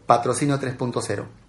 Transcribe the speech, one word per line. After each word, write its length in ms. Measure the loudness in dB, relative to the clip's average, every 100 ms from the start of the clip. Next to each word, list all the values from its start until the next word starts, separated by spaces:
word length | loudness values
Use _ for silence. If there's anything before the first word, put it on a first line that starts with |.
| 2
patrocinio 520 | 4 2 0 0 0
tres 160 | -2
punto 280 | -4 -4 -4
cero. 240 | -4 -6 -8 -16